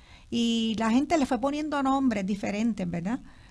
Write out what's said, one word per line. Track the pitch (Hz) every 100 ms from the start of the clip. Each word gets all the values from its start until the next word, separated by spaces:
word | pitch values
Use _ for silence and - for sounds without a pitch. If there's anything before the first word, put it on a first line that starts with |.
| - - -
y | 233 233 233 226 214
la | 226
gente | 247 294 330
le | 254
fue | 247
poniendo | 277 294 302 285
nombres | 262 269 269 208 190
diferentes, | 202 214 202 233 214 180
¿verdad? | 170 175 269 - - -